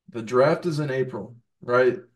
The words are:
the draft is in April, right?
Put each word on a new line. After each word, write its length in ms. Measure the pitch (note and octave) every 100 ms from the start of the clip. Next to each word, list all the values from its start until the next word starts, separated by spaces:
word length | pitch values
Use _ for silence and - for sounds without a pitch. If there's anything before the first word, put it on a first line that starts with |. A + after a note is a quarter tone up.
| -
the 140 | A#2+
draft 440 | A2 B2 C#3+ E3+ F3
is 140 | D3
in 100 | C#3+
April, 460 | C3 B2+ A2 G2 - _ _
right? 380 | B2 B2 B2+ - -